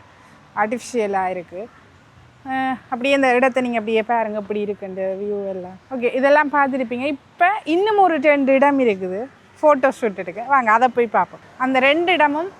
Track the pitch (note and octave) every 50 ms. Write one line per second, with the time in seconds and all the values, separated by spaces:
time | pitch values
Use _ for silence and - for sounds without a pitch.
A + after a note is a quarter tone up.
0 | - - - _ - - - - - - _ G#3 G#3 G#3+ B3 A#3+ - - - A#3+
1 | G#3+ G3+ G3 F#3+ F#3+ F#3 F#3 F#3 E3+ - E3+ F3+ G#3+ A#3+ - - - - _ -
2 | _ - _ - - - _ _ _ C4+ C4 C4 C4+ C4 C4 A3 - - - A#3
3 | A#3+ C#4 C#4 C#4 C4+ C4 A#3+ B3 B3 C4+ B3 C4 B3+ B3 A#3+ A#3 G#3 A3 A3+ A3
4 | G#3+ A3 A#3+ A#3 A3+ G#3+ G#3 G#3+ G#3 G3 G#3+ G#3+ G#3 G3+ G#3 G3+ G3+ F#3+ F#3 F#3+
5 | F#3+ F#3+ F#3+ F#3+ G3+ G#3 G#3 G3+ G3+ G3 F#3+ F#3 F3+ F3+ F#3+ F#3+ _ _ C4+ C4
6 | A#3 A#3+ - C4 C4 C#4 C#4+ D4 D4+ C#4+ C#4 D4 C#4 C#4 B3+ C4+ B3+ A3+ B3+ A#3+
7 | B3+ D4 D4+ C4+ _ _ _ _ F4 F4+ G4+ - - - D#4 F4 G4 A4 G#4+ G4+
8 | G4 F4+ E4 D4+ C4 D#4 D4 C#4+ C#4 B3+ C4+ C4+ C4 C#4+ C#4+ C#4 C4 A#3 G3+ F#3+
9 | F#3+ F#3 F#3 G3 A#3 C#4 - _ _ _ _ - - D4+ D4 C4+ B3+ C4+ B3 -
10 | - A3 F#3+ F#3+ F#3 E3 - G3+ A#3 B3+ C#4+ C#4 B3 A3 G#3+ A3+ B3 B3+ A#3+ B3
11 | A#3+ A3+ - G#3 F3+ - - - - - - - B3+ C4 C4 C4 B3+ C4+ C#4+ D#4+
12 | F4 F4 F#4 D#4 D4+ D4 C#4+ D4+ E4+ G4 - -